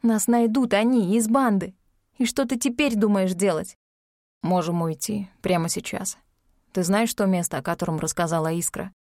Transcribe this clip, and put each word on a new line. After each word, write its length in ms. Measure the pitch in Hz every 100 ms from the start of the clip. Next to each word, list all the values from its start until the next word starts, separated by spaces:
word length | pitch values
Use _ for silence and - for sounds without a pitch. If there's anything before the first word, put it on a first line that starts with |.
«Нас 240 | 233 220 -
найдут 460 | 240 233 226 247
они 420 | 202 226 254 180 220
из 120 | 220
банды. 460 | 254 254 196 180 - _ _ _ _
И 60 |
что 220 | 240 - 254
ты 100 | 254
теперь 380 | 277 240 294
думаешь 400 | 226 208 202 190
делать?» 420 | 180 196 160 185 - _ _ _ _ _ _
«Можем 400 | 151 180 165 170
уйти 460 | 165 156 - 208 190 _
прямо 260 | 190 180 165
сейчас. 500 | - - - 190 - _ _ _ _ _
Ты 100 | -
знаешь 300 | 175 202 226
то 120 | - 202
место, 320 | 185 175 127
о 40 |
котором 360 | 139 170 - 160
рассказала 540 | 160 - 170 165 160
Искра?» 400 | 165 170 - 190 _